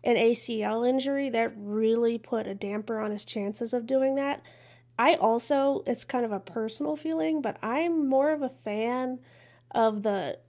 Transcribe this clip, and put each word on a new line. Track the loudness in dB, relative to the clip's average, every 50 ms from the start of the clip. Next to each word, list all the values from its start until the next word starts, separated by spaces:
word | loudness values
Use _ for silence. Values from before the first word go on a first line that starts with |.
| 2
an | 2 2
A | 4 4 4 2
C | 2 -2 -4 -2 -2 -2
L | -2 -2 2 2
injury, | 2 2 2 0 0 -2 0 -2 -2
that | 0 0 0 0 -2
really | -8 -8 -4 -2 2 4 4 4 4 4 2 0
put | -2 -4 -4 -4 -4 -4
a | -4 -6
damper | -6 -6 -4 -4 -4 -4 -4 -4 -4
on | -4 -4
his | -4 -4 -6
chances | -6 -4 -4 -4 -4 -4 -4 -4 -2 -2
of | -4 -2
doing | 0 0 2 2 2 2
that. | 0 0 -2 -4 -6 -8 -20 -20 -20 -20 -20 -20 -20 _ _ _
I | 2 4 4 4
also, | 4 4 2 2 2 2 2 2 4 4 2 2 0 0
it's | -2 -4 -4 -4
kind | -4 -2 -2 0
of | 0
a | -2 -6
personal | -6 -6 -6 -4 -4 -4 -4 -4 -2 -2 -4
feeling, | -4 -2 -4 -2 0 0 0 0 0
but | -2 -4 -6 -4
I'm | -4 -2 0 0 0 2 2 2 2
more | 4 4 4 4 4
of | 2 0
a | -2 -6
fan | -8 -8 -8 -6 -2 -2 0 0 0 -2 -2 -4 -6 -8 -12 -20 -20 -20 -20 -20 -20 _ _ _
of | 0 2 2 2 2 0 -2
the | 0 0 0 -2 -4 -6 -8 _